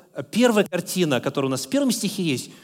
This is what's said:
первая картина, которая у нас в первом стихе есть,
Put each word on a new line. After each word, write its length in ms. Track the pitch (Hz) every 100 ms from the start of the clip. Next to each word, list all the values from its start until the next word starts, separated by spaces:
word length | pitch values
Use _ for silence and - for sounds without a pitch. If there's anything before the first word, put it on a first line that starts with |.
| - - 139
первая 340 | 214 247 214 -
картина, 560 | 180 175 185 160 123
которая 260 | 139 143 135
у 40 |
нас 140 | 131 -
в 40 |
первом 220 | 277 269
стихе 320 | - 196 -
есть, 280 | 165 127 - -